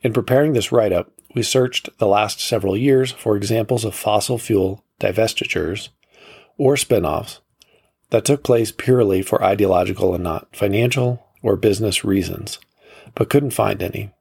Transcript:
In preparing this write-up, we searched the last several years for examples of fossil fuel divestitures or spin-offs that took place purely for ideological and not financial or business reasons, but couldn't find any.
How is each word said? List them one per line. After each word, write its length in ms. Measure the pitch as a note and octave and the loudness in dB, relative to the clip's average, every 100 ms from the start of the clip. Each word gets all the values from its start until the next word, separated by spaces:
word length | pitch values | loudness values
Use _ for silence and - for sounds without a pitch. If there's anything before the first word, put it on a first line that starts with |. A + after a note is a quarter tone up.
In 120 | C3 | 0
preparing 400 | A2+ A#2 B2+ D3+ | -2 2 2 2
this 180 | C3 G#2 | 0 0
write-up, 400 | A#2 G#2+ F2+ F2+ _ _ | 2 2 0 -4 _ _
we 100 | - | -6
searched 460 | A#2+ C3 B2 - - _ | 0 0 0 -2 -10 _
the 100 | G#2+ | 0
last 320 | G2+ G#2+ - | 2 0 -4
several 360 | - A2+ G2 G2 | -4 -2 0 0
years 360 | C3+ C3 C3 | 2 2 2
for 260 | - - G#2 | -4 -2 -2
examples 480 | G2 A2+ A2 B2 G#2+ | 0 -2 0 -2 -2
of 100 | - | -4
fossil 420 | - G#2 - B2 | 0 0 0 -6
fuel 460 | - G#2+ F#2+ G2 _ _ | 0 0 0 -4 _ _
divestitures 920 | G#2 F#2+ A2 - - F2+ D#2+ G#2 - _ _ _ - - _ _ | -2 0 0 -2 -4 -4 -4 -6 -10 _ _ _ -20 -20 _ _
or 180 | C#3 C#3 | 2 2
spin-offs 640 | - A#2 E2 D#2 A2 - _ _ _ _ _ _ _ | 0 0 0 -4 -6 -16 _ _ _ _ _ _ _
that 160 | A2+ - | 0 2
took 180 | C#3+ | 0
place 280 | - A#2+ A2 | 2 0 0
purely 500 | - - B2+ A2 F#2 | -4 0 2 4 2
for 220 | F#2+ - | 0 0
ideological 680 | F#2 G2+ G2+ F2+ F#2 F#2+ F#2+ | 2 2 2 2 0 0 0
and 100 | F2+ | 0
not 300 | F2 D#2+ - - | -4 -6 -10 -6
financial 720 | G2+ G2+ B2 B2 B2 B2 _ _ | -2 0 0 0 -2 -4 _ _
or 140 | A2 G2 | -2 2
business 480 | G#2+ G2 G#2+ F#2+ | 2 0 -2 -2
reasons, 560 | G2+ G2 F2 - - - _ _ _ - - - | 0 0 0 -6 -12 -14 _ _ _ -20 -18 -4
but 140 | A2 | 2
couldn't 220 | D3 C#3+ | 2 0
find 300 | - G#2+ G2+ | -2 -2 0
any. 300 | F#2 - G2+ _ | -4 -6 -10 _